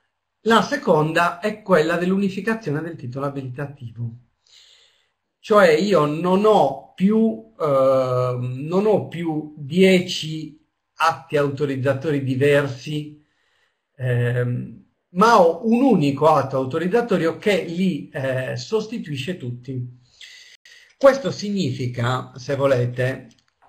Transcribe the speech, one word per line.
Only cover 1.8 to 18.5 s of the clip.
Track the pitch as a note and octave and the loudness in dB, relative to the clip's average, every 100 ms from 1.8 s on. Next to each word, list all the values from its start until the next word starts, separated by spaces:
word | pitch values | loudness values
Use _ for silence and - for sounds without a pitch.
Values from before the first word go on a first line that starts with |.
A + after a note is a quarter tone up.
| D#3 E3+ | 2 -2
dell'unificazione | F3 G3 G3 G3+ F#3+ A3+ - D3 | 0 0 -2 -4 -6 -6 -4 -6
del | E3 D3+ | -8 -12
titolo | B2+ C3+ C#3 | -12 -6 -6
abilitativo. | C3+ B2+ B2 C#3+ - A#2 A2+ A#2 A#2 _ _ _ _ _ _ _ _ _ _ _ _ | -6 -10 -10 -12 -12 -16 -10 -10 -12 _ _ _ _ _ _ _ _ _ _ _ _
Cioè | - G#3 F3+ | 2 6 6
io | D#3 G3+ F3 D3 | 4 4 2 2
non | D3+ F3+ F#3+ G#3+ | 0 0 2 4
ho | G3+ C#3 - - | 4 2 -2 -14
più, | - F#3+ A3 A3+ A3+ - _ | 0 2 4 2 -2 -14 _
ehm, | D#3 C3+ C3+ C3 B2+ B2+ B2+ B2 B2 B2+ D3+ | 0 2 4 2 2 0 -2 -4 -6 -8 -4
non | F#3 G#3+ | 0 2
ho | F3+ B2 | 0 -2
più | E3 E3+ D3+ D3+ - | -8 -6 -6 -8 -14
dieci | C3+ F3 F#3+ F#3 - - D#3 D#3 D3+ - _ _ _ _ | -4 2 4 4 0 -8 -8 -10 -12 -18 _ _ _ _
atti | D#3+ D#3+ - D3 | -2 -2 -4 -2
autorizzatori | C#3+ B2+ D3+ C3 C3 C3+ E3 C#3+ | -2 -2 -4 -2 -2 -2 -2 -4
diversi, | B2+ B2 C#3+ C#3+ C#3 B2 D3+ D3+ D3+ - _ _ _ _ _ _ _ _ | -2 0 2 2 0 -8 -10 -10 -10 -18 _ _ _ _ _ _ _ _
ehm, | B2 B2 A#2+ B2 B2 B2 B2+ - _ _ _ F3 | -4 0 0 -2 -2 -4 -8 -16 _ _ _ 2
ma | A3 A3+ | 4 6
ho | E3+ E3 A3+ | 4 2 6
un | A#3+ | 6
unico | C4+ F#3+ C#3+ - D3+ | 8 6 2 4 4
atto | D3 B2 C3 | 4 2 -4
autorizzatorio | C3 D#3+ F3 A3+ A#3+ F3+ D#3+ D#3+ | -2 -2 0 0 2 0 0 -2
che | G#3+ F#3 | 0 0
li, | E3+ E3 F#3+ D3 - | -2 -2 -2 -2 -8
eh, | D3 C3 C3 C3 | -6 -4 -4 -6